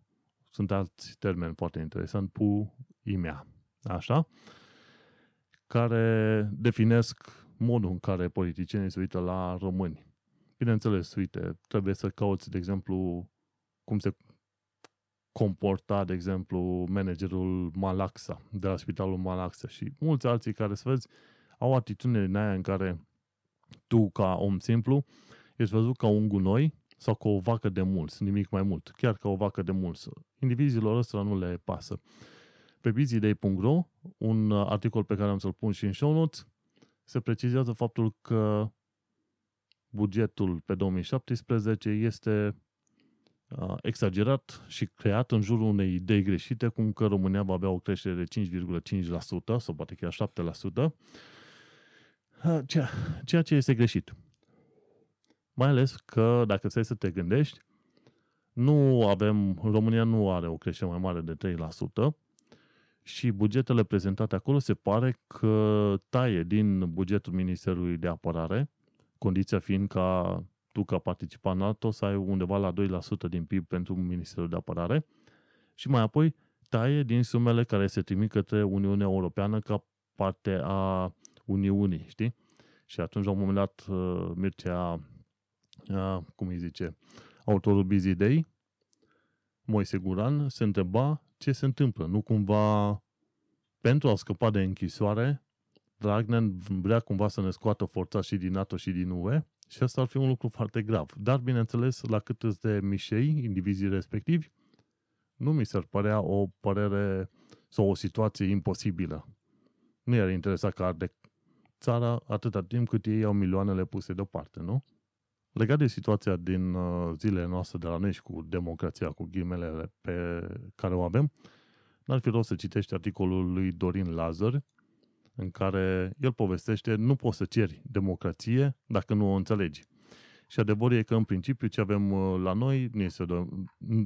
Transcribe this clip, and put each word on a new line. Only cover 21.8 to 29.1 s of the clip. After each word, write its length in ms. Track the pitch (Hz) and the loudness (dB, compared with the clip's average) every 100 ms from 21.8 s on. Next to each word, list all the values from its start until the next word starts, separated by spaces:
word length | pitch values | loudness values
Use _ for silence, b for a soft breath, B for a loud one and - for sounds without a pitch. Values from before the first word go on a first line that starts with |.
| 113 104 127 113 95 | 0 -4 0 2 2
din 100 | 101 | 0
aia 180 | 107 | 0
în 80 | 95 | -2
care 400 | 92 95 95 85 - _ _ _ _ _ _ - - | -2 -2 -2 -4 -10 _ _ _ _ _ _ -18 2
tu, 220 | 117 104 | 4 4
ca 260 | - 95 90 | 2 0 2
om 240 | 98 92 | 0 0
simplu, 460 | - 117 117 143 - B B B B B | 2 0 4 2 0 B B B B B
ești 180 | 107 | 0
văzut 240 | 110 117 127 | 2 0 2
ca 100 | 113 | 4
un 200 | 104 107 | 4 4
gunoi 460 | 101 95 113 156 - _ _ | 2 2 2 2 -2 _ _
sau 180 | - 107 | -2 0
ca 140 | 107 | 2
o 100 | 101 | 0
vacă 300 | 92 117 104 | 0 0 0
de 120 | 92 | 0
mulți, 420 | 95 95 76 - | 0 0 -4 -4
nimic 260 | 101 101 95 | -2 0 0
mai 140 | 95 | 0
mult, 280 | 98 85 - - | 0 -2 -8 -4
chiar 220 | 123 | -2